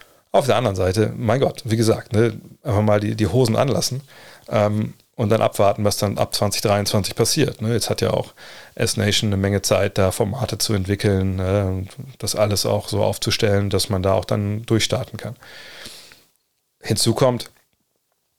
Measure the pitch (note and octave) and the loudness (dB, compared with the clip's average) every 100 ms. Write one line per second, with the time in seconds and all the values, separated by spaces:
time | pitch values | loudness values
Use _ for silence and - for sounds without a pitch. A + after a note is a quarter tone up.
0 | - _ _ - C3 G#2+ B2 F#2+ F#2 F#2+ | -20 _ _ 0 2 2 2 0 0 2
1 | A2 A2+ A#2+ B2+ C#3 - A#2 A2+ A2 A2 | 0 0 0 2 0 -2 -2 0 2 0
2 | - G#2+ A#2 - - - - G#2 G#2+ G#2 | 0 0 2 0 -12 -12 -2 0 4 2
3 | G#2 A2 G#2 A#2 B2 A2 C3+ G#2+ - B2+ | 2 0 0 2 2 2 0 0 -2 -4
4 | - - - - - A#2 G#2 G#2 A2 - | -10 -20 -20 -20 -4 0 2 2 -2 -6
5 | _ - A2 A2 A2 - G2+ G#2 G2+ - | _ -4 0 2 2 2 2 2 0 0
6 | G#2 A2 - - G#2 - A2+ G2+ G2+ G#2+ | -2 -2 -2 -2 -2 0 0 0 0 0
7 | F#2+ - A#2 - C#3 - A2 A#2 - - | 0 0 0 2 0 -2 -2 -2 -2 -2
8 | G#2 - - - - - - - A2+ - | 0 0 -4 -10 -20 -20 -14 -4 -2 0
9 | G#2 G2+ A2 G2 G2 G2+ - F#2+ G2+ - | 0 0 0 0 2 0 2 2 2 0
10 | F#2+ - G2+ F#2+ - G#2+ - G#2 F#2+ G2+ | 0 0 -2 -4 -6 -4 -2 -2 0 0
11 | G#2+ G2 F#2+ F#2+ F#2 G2+ G2 F#2+ F#2 - | 2 2 0 -2 0 0 0 -2 -8 -12
12 | C#3 - G#2 F#2+ G#2+ G2 A2+ G#2 - G2+ | -18 -10 -6 0 0 0 0 -2 -2 0
13 | G#2 G2 - - G#2+ G2+ G2+ G2 - F#2+ | 0 0 -2 0 2 2 0 -2 0 0
14 | F#2 G2 - A2 G2+ G#2 A#2 A2+ - G#2+ | 2 2 0 -2 -2 -4 0 0 0 -2
15 | - A2 - B2 - - - - - - | -4 -10 -12 -12 -18 -20 -20 -18 -18 -20
16 | - - _ _ _ _ _ _ - G#2 | -20 -20 _ _ _ _ _ _ -4 0
17 | - A2+ C3 A#2+ - _ _ _ _ _ | 2 2 2 0 -6 _ _ _ _ _
18 | _ _ _ | _ _ _